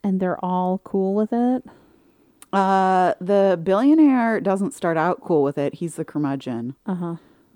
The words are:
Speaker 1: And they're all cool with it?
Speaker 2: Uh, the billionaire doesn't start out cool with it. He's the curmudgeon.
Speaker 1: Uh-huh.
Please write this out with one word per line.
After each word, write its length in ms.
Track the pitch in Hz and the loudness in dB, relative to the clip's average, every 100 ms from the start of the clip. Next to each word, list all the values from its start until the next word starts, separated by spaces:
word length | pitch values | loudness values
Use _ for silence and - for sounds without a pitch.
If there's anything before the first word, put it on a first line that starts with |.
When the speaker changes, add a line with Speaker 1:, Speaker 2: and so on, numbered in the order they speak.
Speaker 1:
And 160 | 202 190 | -4 -2
they're 240 | 185 170 | -2 -4
all 360 | 180 180 185 185 | -4 -2 -2 -4
cool 300 | - 196 190 202 | -4 -4 -2 -2
with 160 | 214 | -2
it? 300 | 233 247 254 - - _ _ _ _ _ _ - | 0 0 -2 -6 -20 _ _ _ _ _ _ -4
Speaker 2:
Uh, 600 | 196 190 190 185 185 180 - | -2 2 2 2 2 2 0
the 400 | 180 202 196 180 | 0 2 2 2
billionaire 800 | 165 196 269 320 302 254 233 220 | 0 2 4 6 6 4 2 0
doesn't 340 | 175 190 196 | -2 -2 -4
start 240 | - 175 165 | -4 -2 0
out 240 | 160 180 | 0 -2
cool 220 | - 165 | 0 2
with 140 | 139 147 | 2 0
it. 180 | 143 - | -4 -4
He's 200 | 170 - | -10 -8
the 100 | 160 | -8
curmudgeon. 720 | 151 147 139 131 117 117 131 - | -4 -4 -4 -6 -8 -8 -10 -8
Speaker 1:
Uh-huh. 300 | 180 170 170 _ _ _ | -6 -6 -8 _ _ _